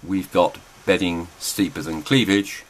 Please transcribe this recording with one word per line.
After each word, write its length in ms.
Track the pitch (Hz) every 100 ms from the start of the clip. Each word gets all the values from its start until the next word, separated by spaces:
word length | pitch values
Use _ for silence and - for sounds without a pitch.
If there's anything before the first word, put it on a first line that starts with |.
| -
we've 240 | 95 92
got 280 | - 87 - - - -
bedding 420 | 92 90 85 85 -
steeper 440 | - - 87 80
than 200 | 76 80
cleavage, 600 | - 135 98 98 101 - -